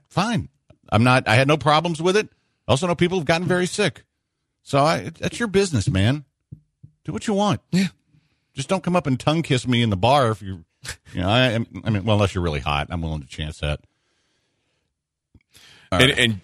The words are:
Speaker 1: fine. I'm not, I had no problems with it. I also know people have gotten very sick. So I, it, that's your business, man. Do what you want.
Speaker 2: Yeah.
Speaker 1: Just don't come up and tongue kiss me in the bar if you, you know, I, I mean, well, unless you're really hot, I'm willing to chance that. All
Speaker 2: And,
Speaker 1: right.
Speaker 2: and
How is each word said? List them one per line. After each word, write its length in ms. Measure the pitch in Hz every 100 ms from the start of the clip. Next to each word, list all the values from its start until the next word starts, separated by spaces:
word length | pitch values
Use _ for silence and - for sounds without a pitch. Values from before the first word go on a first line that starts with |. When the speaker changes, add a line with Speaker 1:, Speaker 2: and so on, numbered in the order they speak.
| _
Speaker 1:
fine. 380 | - 214 208 92 _ _ _ -
I'm 140 | 107
not, 240 | 123 127 101
I 80 | 110
had 120 | 135
no 100 | 151
problems 440 | 156 151 170 156
with 140 | 170 202
it. 140 | 160 _ _ _ -
I 40 |
also 160 | 139 180
know 80 | 170
people 220 | 175 185
have 80 | 139
gotten 220 | 165 180
very 180 | 180 180
sick. 380 | - 190 - _ _ _ _ _ _
So 160 | - 139
I, 180 | 147 170
it, 180 | 90 165
that's 240 | 190 -
your 80 | 240
business, 420 | 190 196 131 -
man. 360 | 92 104 147 - _ _ - _ _ - _
Do 80 | -
what 160 | 196 -
you 60 |
want. 280 | 196 208 - -
Speaker 2:
Yeah. 160 | 175 190 - _ _ _ _ _
Speaker 1:
Just 160 | - 135
don't 140 | 190
come 120 | 185 180
up 120 | 147
and 120 | 127
tongue 220 | - 160
kiss 260 | - 127 127
me 140 | 120
in 80 | 117
the 80 | 95
bar 320 | 117 143 120
if 100 | 107
you, 220 | 98 92 - _ - - -
you 100 | -
know, 60 | 90
I, 260 | 117 127 113
I 20 | - 95 -
mean, 160 | 107 98
well, 100 | 104
unless 180 | 101 95
you're 80 |
really 160 | 87 73
hot, 260 | 76 73 73
I'm 100 | 87
willing 200 | 80 78
to 60 | 65
chance 300 | - 76 -
that. 220 | 73 71 - _ _ _ _ _ _ _ _ _ _ _ _ _ _ _ _ - - - _
All 80 | 90
Speaker 2:
And, 120 | 131
Speaker 1:
right. 80 | 131
Speaker 2:
and 220 | 117 101